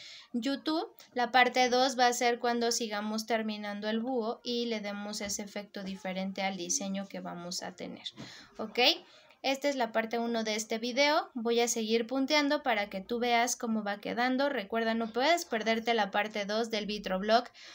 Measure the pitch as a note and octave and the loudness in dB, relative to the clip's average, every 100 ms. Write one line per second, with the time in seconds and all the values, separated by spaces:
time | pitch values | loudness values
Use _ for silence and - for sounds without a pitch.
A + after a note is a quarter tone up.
0 | - - - A#3+ A#3+ C#4 - D#4+ A4+ - | -18 -20 -8 -6 -2 -2 -2 -2 -4 -10
1 | - B3 A#3+ B3+ B3 B3 B3+ B3 C4 A#3+ | -10 -2 2 6 6 6 4 4 2 4
2 | B3 A#3+ A#3+ A#3+ A#3+ A#3+ A#3 A#3 A3+ G#3 | 4 4 2 2 0 2 2 0 -2 -4
3 | G#3+ A3 A3 A3+ A3 G#3 G#3 G#3 G#3+ A3+ | -4 -4 0 0 0 -4 -6 -4 -2 -2
4 | A3+ C4 A3 A#3+ B3 A#3+ A#3+ A3 G3+ G3+ | 0 -2 -2 -4 -4 -2 -2 -2 -4 -6
5 | G#3 G#3 G#3 G#3 G3+ G3+ G3 G#3 F#3+ F#3+ | -8 -6 -6 -6 -6 -10 -10 -10 -8 -6
6 | F#3+ F#3 F#3+ G3 G3 F#3+ E3+ - G3 F#3+ | -6 -4 -4 -2 -4 -4 -2 -2 -2 -6
7 | G3 F#3+ F3+ F3 F3 F3+ - - - - | -6 -10 -10 -10 -8 -8 -8 -10 -12 -10
8 | - - - - - - A3 A#3 B3+ E4+ | -14 -14 -16 -16 -20 -12 -8 2 2 2
9 | - - - - B3+ C4+ C#4+ C4+ A3+ A3+ | -6 -20 -20 -6 -2 0 0 0 0 0
10 | A3 A#3 A#3 A#3 A3 G#3+ A3 A3+ A#3 A#3+ | 0 -2 0 -2 0 -2 -2 -4 -2 2
11 | C#4+ D#4 F#4+ B3 A3+ A#3 A#3+ A#3 A3 A3+ | 4 4 0 -4 0 2 2 0 2 0
12 | A3+ C4 C4+ D4+ C#4+ D4 C4+ A3 G3+ F#3+ | 2 0 2 4 4 2 2 0 0 -6
13 | F#3+ A#3+ A#3+ A#3 B3 - A#3 A3 G3+ G3+ | -4 -2 2 4 2 0 -2 -2 -2 -4
14 | F#3+ G3 B3+ B3+ C#4+ C4 G3 A3+ A3+ A3+ | -4 0 0 2 2 0 -2 0 0 0
15 | A3+ A#3 C#4 E4+ - A3+ G#3+ A3+ A3+ A#3 | -2 0 2 2 2 -2 0 0 2 2
16 | G3+ G#3 G#3 G#3+ G3 G#3+ A#3 A3 G3+ G#3 | 2 0 0 -2 -2 -2 0 -2 -4 -6
17 | G3+ F#3 G#3 A3+ - - - | -2 -2 4 4 4 -10 -20